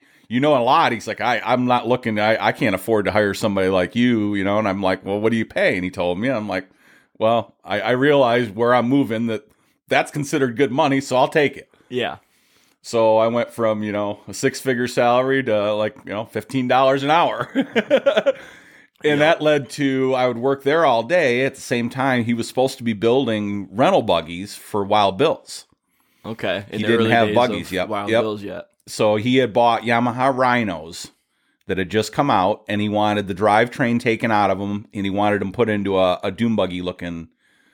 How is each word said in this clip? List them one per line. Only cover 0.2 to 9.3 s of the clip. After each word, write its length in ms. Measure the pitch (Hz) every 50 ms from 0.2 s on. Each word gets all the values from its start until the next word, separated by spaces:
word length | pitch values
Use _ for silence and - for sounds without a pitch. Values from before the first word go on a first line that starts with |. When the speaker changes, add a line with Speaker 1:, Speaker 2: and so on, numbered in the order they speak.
| _ -
Speaker 1:
you 100 | 110 123
know 160 | 139 151 151 131
a 60 | 117
lot." 280 | 120 143 165 160 127 120
He's 140 | 107 - -
like, 120 | 101 -
"I, 200 | 104 120 123 107 95
I'm 220 | 110 127 123 127
not 220 | 123 123 120 107 113
looking, 300 | 127 123 - 117 107 104
I, 180 | 104 107 113 90 95 110
I 40 | 120
can't 220 | - 151 113 95
afford 300 | 95 - - 113 104 101
to 60 | 92
hire 220 | 92 107 107 101 98
somebody 340 | - - 110 98 98 95 92
like 240 | 95 92 90 87 -
you, 400 | 117 120 123 120 110 104 104 104
you 80 | 101 95
know?" 120 | 101 101 107
And 80 | 110 98
I'm 120 | 95 98
like, 220 | 101 92 95 95 -
"Well, 140 | 95 98 104
what 120 | 104 113
do 60 | 117 113
you 80 | 110
pay?" 300 | - - - 202 185 123
And 80 | 92 90
he 60 | 92
told 260 | - 101 90 90 90 90
me, 80 | 110 135
and 80 | 135 110
I'm 120 | 107 104
like, 180 | 95 92 - - _ _ _ _ _ _ _ _ _ -
"Well, 380 | - 110 117 117 107 - _ _ -
I, 160 | 82 95 104
I 120 | 98 110
realize 580 | 123 127 135 147 147 143 131 117 117 123 123 107
where 260 | 95 107 117 120 123
I'm 140 | 123 117 120
moving 380 | 135 143 135 101 113 110 117
that 200 | 117